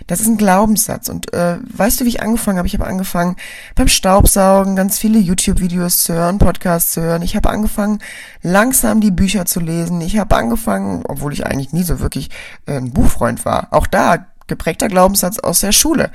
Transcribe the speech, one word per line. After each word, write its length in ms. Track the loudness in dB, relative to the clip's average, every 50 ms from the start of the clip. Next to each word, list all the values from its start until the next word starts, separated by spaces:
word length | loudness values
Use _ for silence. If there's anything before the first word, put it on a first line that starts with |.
| -8
Das 140 | -6 -4 -2
ist 60 | 0
ein 100 | 0 2
Glaubenssatz. 720 | 2 4 4 4 4 4 2 2 0 0 -4 -6 -8 -8 -10
Und, 240 | -10 -10 -10 -6 -4
äh, 260 | -2 -2 -2 -2 -4 -8 -10 -4
weißt 280 | -2 0 0 0 0
du, 40 | -2
wie 60 | -2
ich 120 | -2 -2 -2
angefangen 360 | -2 -2 -2 0 -2 -2 0
habe? 100 | -2 -2
Ich 60 | -2
habe 120 | -2 -2
angefangen, 500 | -2 -2 -4 -4 -4 -2 -2 -2 -2 -2 -6 -10 -16 -16 -18 -12 -4 2
beim 140 | 2 4 4
Staubsaugen 880 | 4 2 2 4 4 6 6 4 4 4 4 4 4 4 4 2 0
ganz 220 | 0 0 0 -2 -2
viele 200 | 0 2 4 4
YouTube-Videos 880 | 4 2 2 0 0 0 0 0 0 0 -2 -2 -2 -2 0 -2 -2
zu 100 | -2 0
hören, 240 | 0 0 0 2 4
Podcasts 540 | 4 4 4 2 0 0 0 0 -2 -2 -4
zu 100 | -4 -2
hören. 200 | -2 -2 -2 -2
Ich 140 | -2 -2
habe 140 | 0 2 0
angefangen, 480 | 0 0 -2 -2 -2 -2 -2 -2 -2 -4 -6 -12 -18 -18 -18 -20 -16 -8 -4
langsam 580 | 0 2 2 2 2 2 0 0 2 2 2
die 100 | 2 2
Bücher 360 | 2 2 0 0 0 -2 -2
zu 140 | -2 -4 -4
lesen. 400 | -4 -4 -4 -4 -4 -4 -4 -4
Ich 180 | -4 -2 -2 -2
habe 180 | 0 2 2
angefangen, 640 | 0 0 0 -2 -2 -2 -2 -4 -4 -4 -4 -6 -6 -6
obwohl 260 | -8 -8 -6 -6 -6 -6
ich 140 | -6 -4
eigentlich 260 | -4 -4 -4 -6 -4 -4
nie 120 | -4 -2
so 160 | -2 -2 -4
wirklich, 300 | -4 -6 -6 -6 -8 -8 -12 -14 -16 -18 -20 -16 -10
äh, 100 | -8 -8
ein 160 | -6 -6 -4 2
Buchfreund 520 | 4 6 6 6 6 2 -2 -2 -2 -2
war. 240 | -2 -2 -2 -2 0
Auch 160 | 0 0 0
da 400 | 2 0 2 2 2 0 0 -2 -8 -20 -18 -10
geprägter 420 | -10 -8 -6 -4 -4 -4 -2 -2 0
Glaubenssatz 500 | 2 4 4 4 4 0 -2 -2 -4 -4
aus 220 | -4 -2 -2 0
der 120 | 0 2 2
Schule. 380 | 2 2 2 0 0 0 -2 -6